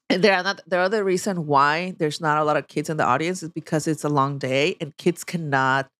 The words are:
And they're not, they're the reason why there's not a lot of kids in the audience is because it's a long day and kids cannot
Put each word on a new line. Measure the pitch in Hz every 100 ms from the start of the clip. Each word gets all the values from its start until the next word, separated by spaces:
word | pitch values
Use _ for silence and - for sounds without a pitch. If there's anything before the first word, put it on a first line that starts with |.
| -
And | 180
they're | 208 185
not, | 185 190 -
they're | 180 190
the | 214
reason | 196 185 214 175 151
why | 139 143 160 185 180
there's | 156 147
not | 160 151
a |
lot | 151 147
of | -
kids | 151 151
in | 156
the |
audience | 107 135 165 185
is | 160
because | 165 - 156 165
it's | 151
a | 147
long | 147 139 139
day | 131 135 160 -
and | 151 -
kids | 180 175
cannot | - 170 151 135 131 135 135